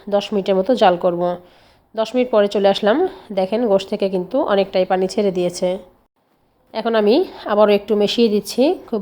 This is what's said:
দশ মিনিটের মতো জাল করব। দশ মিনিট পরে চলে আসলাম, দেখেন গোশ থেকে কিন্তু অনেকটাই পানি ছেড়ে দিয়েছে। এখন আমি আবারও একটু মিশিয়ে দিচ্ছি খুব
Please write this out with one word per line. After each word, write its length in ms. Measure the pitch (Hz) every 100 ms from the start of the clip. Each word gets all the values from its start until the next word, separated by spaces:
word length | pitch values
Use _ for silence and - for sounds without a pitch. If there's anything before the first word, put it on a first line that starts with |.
| -
দশ 100 | 202 -
মিনিটের 240 | 208 190 190
মতো 120 | 190 226
জাল 120 | 202 175
করব। 200 | 185 175 175 180 - _ _ _ _
দশ 140 | 220 220
মিনিট 140 | 254 247
পরে 140 | 220 202
চলে 140 | 208 196
আসলাম, 220 | 196 202 269 370 - - 196
দেখেন 220 | 190 214 240
গোশ 120 | 196 196
থেকে 160 | 208 196
কিন্তু 220 | 185 180 262 311
অনেকটাই 320 | 196 190 190 185
পানি 160 | 185 185
ছেড়ে 180 | - 202 180
দিয়েছে। 320 | 175 180 180 185 - _ _ _ _ _ _ _ _
এখন 180 | 220 226 226
আমি 140 | 208 277 381 - -
আবারও 200 | 208 208 202
একটু 140 | 202 208
মিশিয়ে 280 | 202 - 233
দিচ্ছি 280 | 208 - - 285 - -
খুব 120 | 220